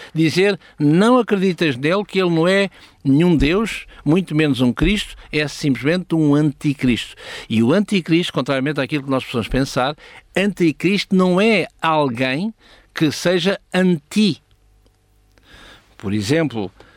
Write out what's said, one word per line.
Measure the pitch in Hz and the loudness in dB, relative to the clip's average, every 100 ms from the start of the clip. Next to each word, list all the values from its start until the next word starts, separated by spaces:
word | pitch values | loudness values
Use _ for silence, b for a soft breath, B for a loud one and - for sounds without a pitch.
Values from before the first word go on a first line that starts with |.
| B | B
dizer, | 156 160 151 196 196 B _ | 0 0 2 0 0 B _
"Não | 147 160 220 254 | 2 4 4 4
acreditas | 226 202 190 170 170 120 | 2 0 0 0 -2 0
nele, | 147 190 208 | -2 -2 -2
que | 190 | -2
ele | 180 | 0
não | 165 170 | 2 2
é | 196 190 B B B | 2 0 B B B
nenhum | 139 139 175 156 | 0 4 4 4
Deus, | 139 185 226 - - B 143 | 2 0 -2 -8 -14 B 0
muito | 175 175 151 | 0 0 0
menos | 151 123 | 0 2
um | 123 | 0
Cristo, | 113 160 208 - - B | 0 0 0 -4 -16 B
é | 151 147 | -4 -4
simplesmente | - 151 120 131 180 170 | -4 -2 -2 -2 -2 -2
um | 165 151 143 | 0 2 2
anticristo." | 151 - 151 147 131 110 - - B B B | 0 -2 -4 -2 0 -2 -4 -16 B B B
E | 110 | 0
o | 113 | 2
anticristo, | 180 208 202 160 165 175 | 2 0 -4 0 0 0
contrariamente | - 135 135 135 143 | -4 -4 -2 -2 -4
àquilo | 127 156 | -4 -4
que | 139 | -4
nós | 135 - | -4 -4
possamos | 123 107 | -6 -2
pensar, | 127 135 - 127 - B B _ - | -2 -2 -2 -4 -6 B B _ -2
anticristo | 202 180 170 139 170 202 - 185 | -2 0 -2 0 -2 -2 0 2
não | 185 180 | 2 2
é | 214 208 147 _ | 2 2 -2 _
alguém | 165 156 143 117 131 135 214 - b b b | -2 0 0 -2 -2 -2 -6 -8 b b b
que | - 160 | -2 -2
seja | - 175 180 170 196 _ | 0 0 0 0 -4 _
anti. | 185 185 170 - 208 208 139 _ _ _ _ _ _ _ _ _ _ B B B B B - | 0 2 0 -2 0 0 -2 _ _ _ _ _ _ _ _ _ _ B B B B B -12
Por | 104 | -6
exemplo, | 107 101 156 151 113 95 - b | -4 0 0 0 -4 -8 -10 b